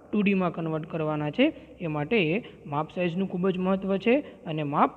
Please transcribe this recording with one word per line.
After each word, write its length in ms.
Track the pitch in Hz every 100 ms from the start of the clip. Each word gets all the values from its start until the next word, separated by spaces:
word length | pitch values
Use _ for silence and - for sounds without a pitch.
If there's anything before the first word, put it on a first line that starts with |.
| -
ટુ 120 | 208
ડીમાં 320 | 202 190 175 175
convert 300 | 160 156 156
કરવાના 440 | 165 156 151 151 147
છે. 80 | 294 - - -
એ 40 | 170
માટે 320 | 151 147 233 156 202 - - -
માપ 220 | 143 156 185
સાઇઝનું 320 | 180 175 196
ખૂબ 140 | 180 196
જ 80 | 185
મહત્ત્વ 320 | 185 190 190 196
છે 160 | 233 285 - - 175
અને 180 | 156
માપ 280 | 143 156 254